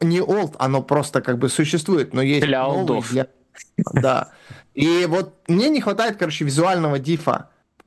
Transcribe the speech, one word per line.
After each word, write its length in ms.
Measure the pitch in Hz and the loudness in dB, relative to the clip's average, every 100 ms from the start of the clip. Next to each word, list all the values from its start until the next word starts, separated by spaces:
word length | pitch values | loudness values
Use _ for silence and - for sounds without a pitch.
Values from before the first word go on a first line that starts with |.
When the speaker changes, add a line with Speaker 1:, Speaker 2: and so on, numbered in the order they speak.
Speaker 1:
не 180 | 165 175 | 0 2
old, 360 | - 202 156 - | 2 0 -2 -2
оно 220 | 131 135 | 0 0
просто 380 | 127 147 147 135 | 2 0 0 -2
как 160 | 131 123 | -2 -2
бы 80 | 131 | 0
существует, 680 | - 151 175 156 170 127 | 0 0 -2 0 0 0
но 80 | 123 | -2
есть 240 | 135 147 147 | 0 2 2
Speaker 2:
Для 180 | 131 | 0
Speaker 1:
новый 160 | 131 160 | 0 0
Speaker 2:
олдов. 320 | 175 113 113 | 0 -2 -2
Speaker 1:
для. 160 | 123 131 _ _ - - - - | -4 -4 _ _ -20 -10 -6 -2
Да. 340 | 131 131 127 - - - - - | 0 2 0 -2 -12 -20 -20 -14
И 320 | - 156 170 180 | 0 2 2 2
вот 280 | 175 190 - - | 0 -2 -8 0
мне 220 | 175 277 | 2 2
не 100 | 294 | 0
хватает, 380 | 208 202 226 202 | 0 -2 -2 -2
короче, 260 | 170 147 | -4 -2
визуального 560 | 147 139 175 180 151 139 | -2 2 2 2 0 -2
дифа. 500 | 135 160 147 - - _ _ _ | -2 -2 -2 -4 -6 _ _ _